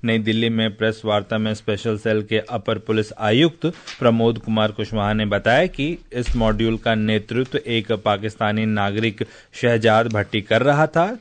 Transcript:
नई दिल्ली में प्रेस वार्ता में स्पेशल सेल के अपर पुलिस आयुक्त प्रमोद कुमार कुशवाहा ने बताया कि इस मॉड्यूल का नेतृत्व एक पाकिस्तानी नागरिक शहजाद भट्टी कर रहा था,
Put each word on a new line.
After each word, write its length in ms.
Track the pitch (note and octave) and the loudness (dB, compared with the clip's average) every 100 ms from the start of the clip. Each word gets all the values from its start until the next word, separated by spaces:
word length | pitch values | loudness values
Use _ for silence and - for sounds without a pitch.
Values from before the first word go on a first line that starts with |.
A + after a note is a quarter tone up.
नई 140 | A#2 A2+ | 0 0
दिल्ली 300 | A2 A2 A#2 | 0 0 0
में 280 | A2+ A2 G#2+ | 0 -2 0
प्रेस 260 | A2 A2 | -2 -2
वार्ता 340 | A2 G#2 G2+ A2 | -2 -2 0 -2
में 160 | A2 | -2
स्पेशल 440 | G#2+ - G2+ A#2 G#2+ | -4 -4 -4 -2 -2
सेल 240 | A2 G#2+ | 0 -2
के 160 | G#2 A2 | 0 -4
अपर 400 | - A#2+ - G#2+ | -2 -6 -4 -4
पुलिस 340 | - A2 G#2+ - | -2 -2 -2 -2
आयुक्त 480 | G#2+ A#2 E3 - D#3+ - - - | 2 4 2 2 -6 -6 -18 0
प्रमोद 380 | B2 A#2 A2+ A#2 | 2 4 2 0
कुमार 340 | - A2 G#2+ | -2 0 0
कुशवाहा 400 | A2 G#2 A2 G2+ | -2 -4 -2 0
ने 140 | G#2+ G#2+ | 0 0
बताया 400 | G2+ A2 B2+ F3+ | 0 2 2 2
कि 320 | - C#3+ - - | -2 -6 -6 -8
इस 240 | B2 B2 B2 | -6 -2 0
मॉड्यूल 400 | A2 G#2+ A2+ A2 | 2 2 0 0
का 180 | A#2+ | 0
नेतृत्व 640 | A2 G#2+ G#2+ G#2 A#2 B2+ C#3+ | 0 2 0 -2 -4 -2 -4
एक 340 | - A2+ G#2 | -2 -4 -2
पाकिस्तानी 720 | G#2+ G#2+ G2+ G#2+ - G#2+ G#2+ A2 | -2 0 -2 -4 -2 -2 0 0
नागरिक 600 | G#2+ G2+ G2+ A2+ G#2 B2 - - | 0 0 0 -2 -4 -10 -10 -20
शहजाद 600 | - A#2+ A#2 A2 G#2+ A#2 | -4 0 2 4 4 2
भट्टी 300 | G#2+ G2 A2 | -2 -2 -4
कर 200 | G2+ A2 | 0 2
रहा 240 | C3 C#3+ D#3 | 2 2 2
था, 320 | E3 F3+ A#3+ | 2 0 -2